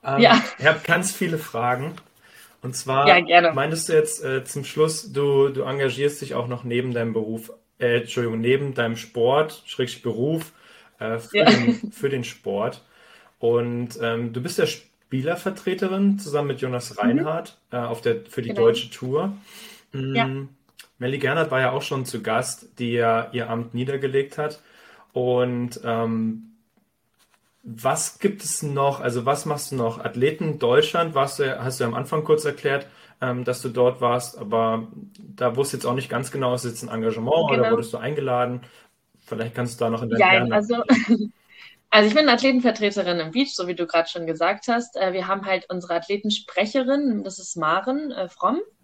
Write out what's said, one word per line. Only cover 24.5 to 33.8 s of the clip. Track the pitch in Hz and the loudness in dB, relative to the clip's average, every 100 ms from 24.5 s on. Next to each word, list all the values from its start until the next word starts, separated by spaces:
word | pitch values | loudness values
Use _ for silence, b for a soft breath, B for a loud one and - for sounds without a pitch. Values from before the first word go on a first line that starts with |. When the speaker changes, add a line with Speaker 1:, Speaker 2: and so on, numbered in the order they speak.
| - b b b b b | -6 b b b b b
Speaker 1:
Und, | 127 127 123 123 120 120 - | -4 0 2 2 -2 -6 -6
ähm, | 120 113 117 113 113 110 - _ _ _ _ _ _ _ _ _ _ _ | -4 -2 -2 0 -2 -4 -12 _ _ _ _ _ _ _ _ _ _ _
was | 127 113 135 135 - - | -18 -4 -2 -2 -4 -2
gibt | 202 - | -4 -2
es | - - | -8 -6
noch? | 151 143 139 139 | -4 0 0 0
Also | 127 123 120 | -4 -2 0
was | 147 151 | -2 -2
machst | 147 - | -6 -4
du | 131 | -2
noch? | 117 113 | -2 -2
Athleten | - 123 139 156 160 135 | -8 0 0 0 -4 0
Deutschland, | 120 135 151 170 165 151 | 4 4 4 0 0 0
warst | 135 - | 0 0
du | 139 | -2
ja, | 127 | -2
hast | 123 127 | -6 -2
du | |
ja | 120 | -2
am | 117 | -2
Anfang | 120 156 | -2 -2
kurz | 151 151 147 | 2 2 2
erklärt, | 139 143 139 - b b b | -2 -2 -2 -4 b b b
ähm, | 131 123 | -4 -2
dass | 123 123 | -2 -4
du | 123 | -4
dort | 120 | 4